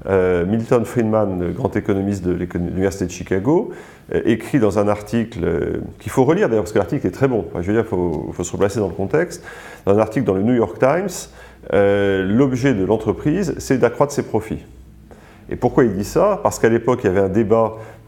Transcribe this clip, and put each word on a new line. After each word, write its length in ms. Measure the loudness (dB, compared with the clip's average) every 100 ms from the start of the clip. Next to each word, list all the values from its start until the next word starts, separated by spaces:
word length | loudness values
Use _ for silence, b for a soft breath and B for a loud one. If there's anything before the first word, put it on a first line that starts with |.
| 0
euh, 360 | 2 4 2 2
Milton 380 | -2 2 0
Friedman, 560 | 2 -2 2 2 0 -2
le 120 | -4
grand 220 | -2 -2 -2
économiste 480 | 0 0 0 -2
de 80 | -2
l'écono-, 320 | -2 -4 -4
de 60 | -4
l'Université 360 | 0 -2 0 -6
de 40 |
Chicago, 600 | -6 -4 -2 2 0 0 B B B -4
euh, 60 | -2
écrit 360 | 2 0 0 2
dans 180 | 2 2
un 80 | 0
article, 540 | -2 -2 -4 -2 -4
euh, 340 | -2 -2 -2 -4 -8 -12
qu'il 140 | -4
faut 120 | 2
relire 240 | 2 4 2
d'ailleurs, 140 | 0
parce 100 | 0
que 60 | -2
l'article 280 | -2 -2 -2
est 40 |
très 160 | 0 0
bon. 200 | 0 -4
Enfin, 140 | -6
je 100 | -2
veux 0 |
dire, 140 | 0 0
faut, 440 | -2 0 -2 -6
faut 120 | -6
se 80 | -6
replacer 260 | 0 0 0
dans 80 | -2
le 80 |
contexte. 480 | -2 -2 0 -2 -6 B B B B 2
Dans 80 |
un 40 | 2
article 280 | 2 0 0
dans 80 |
le 80 | 2
New 120 | 2
York 240 | 2 0 2
Times, 300 | 2 2 -2 -8 -14 B B B -2
euh, 520 | 2 4 4 2 0
l'objet 500 | 2 2 2 2 0
de 100 | 2
l'entreprise, 680 | 2 0 0 -2 -2 0 -2 -6
c'est 200 | -2 2
d'accroître 340 | 2 2 0
ses 100 | 0
profits. 420 | -2 -4 -4 -10 -10 -20 -20 -20 -20 B B B B
Et 60 | -2
pourquoi 280 | 2 4
il 100 | 2
dit 100 | 0
ça ? 340 | -2 0 2 2
Parce 180 | -2 2
qu'à 80 | 2
l'époque, 320 | 2 2 0
il 40 | 2
y 40 |
avait 100 | 2
un 100 | 2
débat 440 | 2 2 2 2 -2 B B